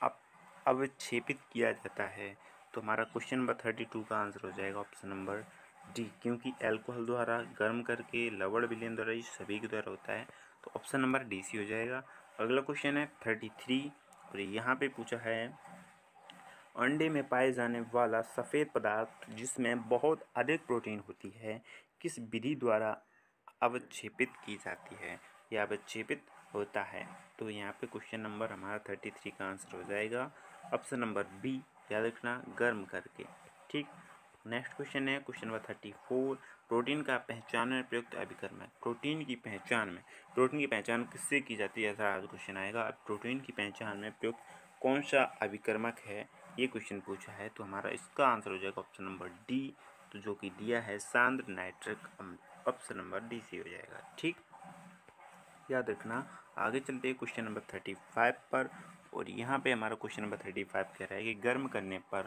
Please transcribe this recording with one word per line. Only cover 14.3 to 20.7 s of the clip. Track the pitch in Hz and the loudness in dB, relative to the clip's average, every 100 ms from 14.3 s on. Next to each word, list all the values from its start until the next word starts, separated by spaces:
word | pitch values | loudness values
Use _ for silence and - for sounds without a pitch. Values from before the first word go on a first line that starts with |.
और | 98 | -4
यहाँ | 98 104 120 131 | -2 0 2 4
पे | 139 | 2
पूछा | 131 117 117 | -2 -4 -2
है, | 113 113 120 151 - - - - - - - - - - - - | 0 0 -2 -6 -16 -18 -20 -20 -20 -20 -20 -18 -18 -20 -8 2
अंडे | 123 151 160 | 4 6 4
में | 151 135 | 4 4
पाए | 127 131 | 6 6
जाने | 123 120 120 | 6 2 2
वाला | 117 120 117 113 | 2 4 6 4
सफ़ेद | - - 120 147 147 | 0 -2 0 2 2
पदार्थ | 120 107 107 113 - - | 2 2 2 0 -4 -12
जिसमें | 110 120 - 120 120 113 | -8 -6 0 2 2 4
बहुत | 123 147 160 - 123 | 4 6 4 0 0
अधिक | 123 160 | 4 2
protein | - | 2